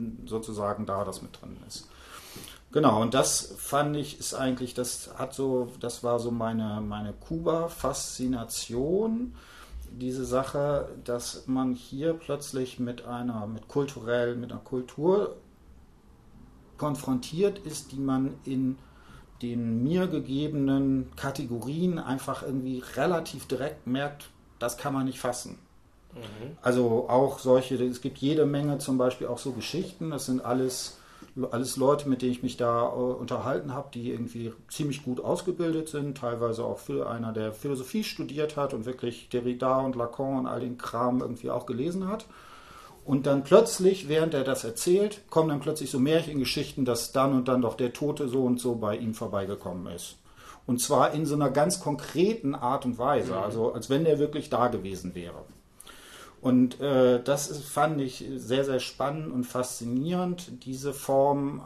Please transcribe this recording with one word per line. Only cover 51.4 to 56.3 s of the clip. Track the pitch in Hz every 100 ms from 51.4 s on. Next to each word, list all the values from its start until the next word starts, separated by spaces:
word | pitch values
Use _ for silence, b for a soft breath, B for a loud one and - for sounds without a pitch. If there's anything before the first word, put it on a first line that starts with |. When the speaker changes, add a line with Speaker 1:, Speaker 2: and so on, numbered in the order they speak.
| 143
Speaker 1:
ganz | 139 156 -
konkreten | 147 131 - 156 196 226 139 139
Art | 123 175
und | 123 113
Weise, | 131 135 87
Speaker 2:
Mhm. | 92
Speaker 1:
also | 104 110 113
als | 113 113
wenn | 139 160
er | 143
wirklich | 147 147 -
da | 117 120
gewesen | 107 95 92 90
wäre. | 90 85 78 - - _ - B B B B B